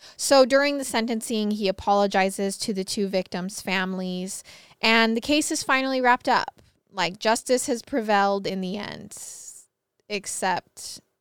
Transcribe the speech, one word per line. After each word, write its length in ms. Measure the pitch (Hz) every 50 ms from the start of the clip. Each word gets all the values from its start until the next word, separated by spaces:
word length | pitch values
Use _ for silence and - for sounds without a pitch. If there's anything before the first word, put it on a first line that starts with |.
| - - - -
So 260 | - - 285 269 262
during 320 | 233 269 269 277 285 285
the 80 | 277 262
sentencing, 680 | - - 233 226 240 233 220 - - 233 214 208 208
he 140 | 214 208 214 190
apologizes 920 | 190 - - 208 202 202 202 202 - 196 190 196 190 - 196 196 196 -
to 160 | - - 202
the 100 | 190 185
two 240 | - - 220 202 190
victims' 540 | 190 185 185 - - 180 180 190 - -
families, 840 | - 202 185 190 185 190 190 185 185 185 180 180 180 190 - - - - - - - _ _ _
and 340 | - 220 226 226 226 226 226
the 60 | -
case 280 | - - 294 302 302 -
is 120 | 320 -
finally 400 | - - 269 262 262 269 262 262
wrapped 260 | 254 247 247 247 - 269
up. 320 | 233 196 - - - - _ _ _ _ _ _
Like, 260 | - 190 175 165 185 -
justice 500 | - 220 226 240 - - 254 247 - -
has 120 | 247 226
prevailed 640 | - - 269 269 214 220 208 202 202 202 202 196 196
in 140 | - 190 190
the 160 | 185 180 190
end, 400 | 208 208 - 76 - - 208 - - - - - - - - - - - _ _ _ _ _ _ _ _ -
except 880 | 208 196 196 - - - 208 185 180 - - _ _ - - - - - - _ _ _